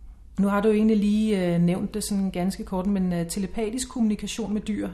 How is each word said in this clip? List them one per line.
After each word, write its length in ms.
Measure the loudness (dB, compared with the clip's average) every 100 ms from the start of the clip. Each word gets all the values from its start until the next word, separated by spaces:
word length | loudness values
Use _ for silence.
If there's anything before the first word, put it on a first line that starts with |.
| -20 -20 -8 0
Nu 100 | 2
har 120 | 4
du 100 | 4
egentlig 260 | 4 4 4
lige, 580 | 4 2 2 2 2
øh, 60 | 4
nævnt 340 | 2 2 -2
det 100 | -4
sådan 260 | -4 -2 -2
ganske 340 | -2 -2 -2
kort, 220 | -4 -4 0
men, 260 | 0 0
øh, 160 | 0 -2
telepatisk 600 | -4 -4 -4 -4 -4 -6
kommunikation 640 | 0 0 0 -4 -6 -4
med 60 | -4
dyr 280 | -4 -4 -4